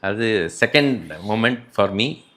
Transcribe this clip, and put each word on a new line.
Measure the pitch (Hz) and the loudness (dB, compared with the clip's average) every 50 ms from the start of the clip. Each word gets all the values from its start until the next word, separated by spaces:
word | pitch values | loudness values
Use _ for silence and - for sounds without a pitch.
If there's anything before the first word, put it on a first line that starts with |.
அது | - 98 101 107 117 113 110 101 85 82 - - | -2 -2 -2 0 0 2 2 2 2 0 0 0
second | - 113 - 147 143 139 131 110 82 80 78 80 87 104 | 0 0 0 -2 -2 -2 -2 -2 -6 -12 -14 -12 -6 -4
moment | 107 110 113 120 127 120 - - - | 0 2 2 2 2 0 -8 -10 2
for | - 101 98 98 | 2 2 2 4
me | 98 113 139 160 - - _ _ | 0 -2 -2 -2 -8 -14 _ _